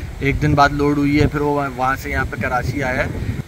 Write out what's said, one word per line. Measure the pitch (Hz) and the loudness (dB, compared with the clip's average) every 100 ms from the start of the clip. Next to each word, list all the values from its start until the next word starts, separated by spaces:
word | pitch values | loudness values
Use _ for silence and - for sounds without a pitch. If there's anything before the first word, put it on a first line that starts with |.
| - - | -8 -4
एक | 139 135 | -2 0
दिन | 151 147 | 2 4
बाद | 143 | 4
load | 143 143 143 | 4 0 2
हुई | 143 147 | 2 4
है, | 143 | 4
फिर | 151 | 2
वो | 147 | 0
वहाँ, | 143 139 | 0 -2
वहाँ | 123 127 135 | -2 -2 -2
से | 143 | -4
यहाँ | 135 127 | -4 -4
पे | 123 | -4
कराची | 131 127 120 143 | -2 -2 -2 -2
आया | 131 131 | -2 -2
है। | 160 127 - - | -2 -4 -6 -6